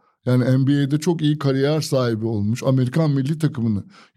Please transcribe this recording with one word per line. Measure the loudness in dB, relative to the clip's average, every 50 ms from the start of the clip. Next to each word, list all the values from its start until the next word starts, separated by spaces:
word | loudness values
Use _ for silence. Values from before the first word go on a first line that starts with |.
| _ _ _ _ _
yani | 0 2 2 4 2 2 2 2
N |
B | 2 2 2 0
A'de | 0 -2 -2
çok | 0 -2 -2 0
iyi | 0 0 0 0
kariyer | 0 -2 0 0 0 0 0 -2
sahibi | -2 0 0 0 0 0 -2 -2 -2
olmuş, | -4 -2 -2 -2 -2 -2 -2 0
Amerikan | 0 2 2 0 0 0 0 0 2
milli | 0 0 -2 -2 -2
takımını | -2 -2 -2 -2 -2 -2 -2 -2 -2 -4 -8 -16 -20 -20 _ _